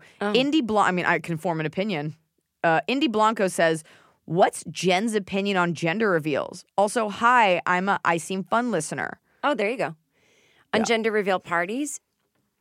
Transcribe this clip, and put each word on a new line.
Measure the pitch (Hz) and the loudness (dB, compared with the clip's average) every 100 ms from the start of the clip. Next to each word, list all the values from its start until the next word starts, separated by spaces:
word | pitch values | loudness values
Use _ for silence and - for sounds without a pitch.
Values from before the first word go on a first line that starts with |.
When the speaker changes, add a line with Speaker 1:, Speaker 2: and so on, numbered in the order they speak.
| - _ | -10 _
Speaker 1:
Oh. | 202 | 0
Speaker 2:
Indy | 214 277 311 | 0 2 0
Bla-, | 226 214 | 2 2
I | 196 | 2
mean, | 180 156 | 2 2
I | 170 | 0
can | 160 160 | -2 -4
form | 185 160 | -4 -4
an | |
opinion. | 156 190 214 165 151 151 _ _ _ _ | -4 -4 -4 -4 -6 -10 _ _ _ _
Uh, | 170 160 - | 2 2 2
Indy | 262 285 | 0 0
Blanco | 214 214 226 190 | 2 2 2 0
says, | - 165 160 - - _ _ - | 2 2 2 -4 -20 _ _ -4
"What's | 165 226 - - | 2 2 2 -10
Jen's | 156 175 180 226 | -4 0 2 0
opinion | 214 190 196 202 190 | -4 -4 -4 0 0
on | 175 | 0
gender | 160 170 165 220 | 0 -2 0 0
reveals? | 170 151 127 67 180 - - | 0 0 -2 -4 -10 -6 -2
Also, | 202 240 214 | 0 0 -4
hi, | 196 233 247 208 180 | 0 4 6 6 2
I'm | - 180 190 | 0 0 0
a | 190 | 0
I | - 170 | 0 -2
Seem | - 190 | -2 -6
Fun | 185 226 247 | -2 -2 0
listener." | 185 151 143 85 - _ _ | -2 -4 -6 -8 -10 _ _
Speaker 1:
Oh, | 269 | -4
there | 262 208 | -2 -2
you | 247 | -2
go. | 151 160 _ _ _ _ _ _ _ | -6 -6 _ _ _ _ _ _ _
On | 220 | -2
Speaker 2:
Yeah. | |
Speaker 1:
gender | 226 226 226 | 0 0 0
reveal | 214 196 180 | 0 0 -2
parties? | - 170 175 240 294 - - _ _ _ _ _ | -2 -4 -2 -4 -8 -10 -18 _ _ _ _ _